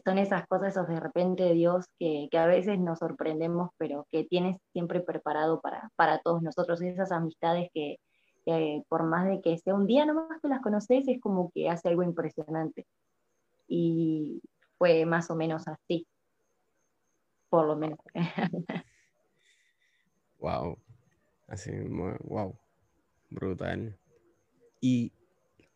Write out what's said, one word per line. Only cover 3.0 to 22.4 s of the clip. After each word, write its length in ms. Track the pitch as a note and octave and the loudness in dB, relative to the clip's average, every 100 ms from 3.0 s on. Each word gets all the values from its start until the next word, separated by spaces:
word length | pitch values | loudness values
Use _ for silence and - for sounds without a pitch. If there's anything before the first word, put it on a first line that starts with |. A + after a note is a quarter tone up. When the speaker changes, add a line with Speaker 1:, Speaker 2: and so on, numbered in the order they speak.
| E3 C#3+ D#3+ D#3 E3 E3+ F3 - | -4 -4 -4 -2 0 -2 -4 -4
Speaker 1:
pero 300 | D#3 C#3+ - | -6 -6 -4
que 120 | D#3+ | -4
tiene 360 | - F3 F3+ F#3 - | 0 0 0 -2 -6
siempre 280 | - E3+ F3 | -6 -2 -2
preparado 600 | F3 D#3 D3+ D3+ D#3+ D#3+ | -2 -4 -4 0 0 0
para, 300 | C#3+ - - - | -2 -8 -6 2
para 240 | D#3+ D#3 | 4 4
todos 220 | - E3+ | 2 0
nosotros, 380 | E3 D#3 F3 E3+ | 0 -2 -2 -2
esas 300 | F3+ F3+ F#3 | -2 -2 -2
amistades 580 | E3+ E3 - E3 F3 E3+ | 0 -2 -2 0 0 0
que, 240 | D#3+ D3 - _ _ _ _ - | -4 -6 -6 _ _ _ _ -2
que 380 | E3 D#3 D3+ - | 0 0 -2 -2
por 140 | E3 | -2
más 240 | E3 E3 F#3+ | 0 2 0
de 140 | F#3+ | 0
que 160 | E3+ E3 | 0 0
sea 160 | - G3 | 0 2
un 120 | G3 | 4
día 180 | C4 D4+ | 4 4
nomás 340 | D#4 D#4+ D#4+ | 2 -2 -4
que 60 | D4 | -2
las 140 | C4 | -2
conoces, 460 | A3 G#3 G#3 B3+ C4+ | 0 0 4 4 4
es 120 | B3+ | 0
como 300 | G3+ F#3 F3 | 0 0 0
que 160 | D#3 D#3 | -2 -2
hace 200 | E3+ F3 | 0 0
algo 140 | E3+ | 2
impresionante. 840 | F3+ E3+ D#3+ - D3+ D#3+ D#3+ - - _ _ _ _ _ _ _ - | 2 -2 -4 -6 -6 -4 -4 -8 -16 _ _ _ _ _ _ _ -6
Y 760 | E3+ E3+ E3 D#3+ D#3 D3+ - - _ _ - | 0 0 2 0 0 -4 -8 -14 _ _ 2
fue 280 | F3+ E3 E3 | 4 4 4
más 240 | E3+ E3+ | 0 0
o 40 | E3 | -2
menos 320 | D#3+ D#3+ F3 | -2 -4 -6
así, 380 | D#3 - E3+ E3+ _ _ _ _ _ _ _ _ _ _ _ _ _ _ | -10 -4 -4 -4 _ _ _ _ _ _ _ _ _ _ _ _ _ _
por 160 | E3+ D3+ | 2 4
lo 100 | D3+ | 0
menos. 220 | D#3 D3+ - | -4 -8 -10
<laughs> 720 | - E3 - E3+ E3+ E3+ E3+ - _ _ _ _ _ _ _ _ _ _ _ _ _ _ _ | -6 -4 -2 -4 -4 -8 -10 -12 _ _ _ _ _ _ _ _ _ _ _ _ _ _ _
Speaker 2:
Wow. 380 | D#2 B1+ D#2 - - - _ _ _ _ _ | -6 -4 -4 -8 -14 -20 _ _ _ _ _
Así 240 | G2 - | -12 -8
mismo, 420 | G2+ G#2 E2+ F#2 - | -8 -6 -6 -6 -8
wow. 320 | - G#2+ | -8 -6